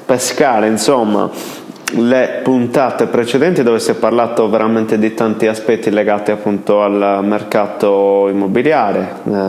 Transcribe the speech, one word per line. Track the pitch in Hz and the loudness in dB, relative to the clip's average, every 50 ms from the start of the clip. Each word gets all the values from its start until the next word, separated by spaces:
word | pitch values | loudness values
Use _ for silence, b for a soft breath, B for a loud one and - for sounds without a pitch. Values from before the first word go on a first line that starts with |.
| - | -2
pescare, | - 127 123 - - - - 156 135 117 107 107 110 | -2 0 0 -2 -2 0 0 2 2 2 2 2 2
insomma, | 110 104 - - 139 123 113 107 104 101 95 - B B B B B B B B B - - - - | 0 0 0 0 2 2 2 0 0 0 -2 -2 B B B B B B B B B -14 -10 -6 -2
le | - 117 120 127 127 123 - - - | 0 2 2 2 2 2 0 -2 -2
puntate | - 131 131 123 120 120 123 147 131 117 - - 117 | 0 0 2 2 0 0 0 0 0 0 0 0 -2
precedenti | 110 - 120 117 117 123 131 151 180 175 143 127 | 0 0 0 0 0 0 0 2 2 2 2 2
dove | 117 113 110 | 2 2 0
si | - - | 0 -2
è | 110 | -2
parlato | - 110 110 117 120 117 113 107 110 113 104 | 0 0 0 2 2 0 0 0 0 0 2
veramente | 107 110 107 110 113 113 110 110 113 | 2 0 0 2 0 0 0 0 0
di | 107 107 110 | 0 0 0
tanti | 110 - 117 110 104 107 113 110 | 0 -2 -2 -2 0 0 0 0
aspetti | 107 - - 113 113 107 - 110 | -2 -2 -2 -2 -2 0 0 0
legati | 98 107 101 107 104 101 104 - | 0 0 2 0 0 -2 0 -2
appunto | 104 101 - 104 101 98 - - 104 104 | -2 -2 -2 -4 -4 -2 0 0 2 2
al | 104 101 101 101 98 101 98 98 98 | 2 2 2 0 0 0 0 0 0
mercato | 104 104 104 104 107 - 110 101 101 - - 107 101 98 98 98 98 98 98 98 98 | 0 -2 -2 -2 -2 -2 0 0 -2 -2 -2 0 2 2 4 4 4 4 2 2 2
immobiliare, | 98 101 98 98 95 120 123 151 156 135 113 101 92 95 95 - - - - | 0 0 -2 0 0 0 0 2 2 2 0 0 0 -2 -4 -4 -8 -8 -6
eh, | - 104 98 95 | -4 -2 -2 -2